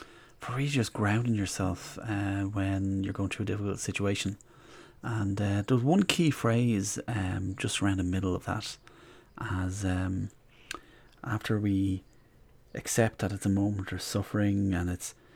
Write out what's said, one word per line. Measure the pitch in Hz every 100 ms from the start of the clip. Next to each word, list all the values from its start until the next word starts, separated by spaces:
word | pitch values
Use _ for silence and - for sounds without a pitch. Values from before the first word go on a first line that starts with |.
| - - - -
for | -
really | 123 143
just | 139 110
grounding | - 104 107 120 110
yourself, | 95 - 92 90 - -
uh, | 113 101 101 98
when | 98 104 98 98 95 98
you're | 98
going | 101 98
through | -
a | 101
difficult | 98 101 92
situation. | - - 101 98 95 104 - - - - - -
And, | 123 113 101 98
uh, | 101 101 101
there's | 127
one | 131 185
key | 190 - 160
phrase, | - 117 117 123 107 101 - -
um, | 113 92 95 95 95
just | 104 -
around | 101 95
the |
middle | 90 92 95 90
of | -
that, | 95 - - - - - - - -
as, | - 92 92 98
um, | 98 92 92 95 98 - - - - - - - - -
after | - 110 - 107
we | 104 98 98 95 - - - - - - -
accept | - - - 113 -
that | 101
it's | 101 104
a |
moment | 98 101 101 95
of | 92
suffering | - 104 101 104 104 101 98
and | 87 87
it's, | 87 - - -